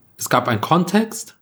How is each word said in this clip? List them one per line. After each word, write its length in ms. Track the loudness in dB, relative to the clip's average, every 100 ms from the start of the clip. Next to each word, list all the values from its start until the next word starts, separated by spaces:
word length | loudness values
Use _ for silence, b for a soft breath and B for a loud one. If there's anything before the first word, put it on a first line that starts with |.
| _ _
es 100 | 0
gab 200 | 0 0
einen 120 | -2
Kontext, 760 | 2 2 2 0 0 -6 -14 -18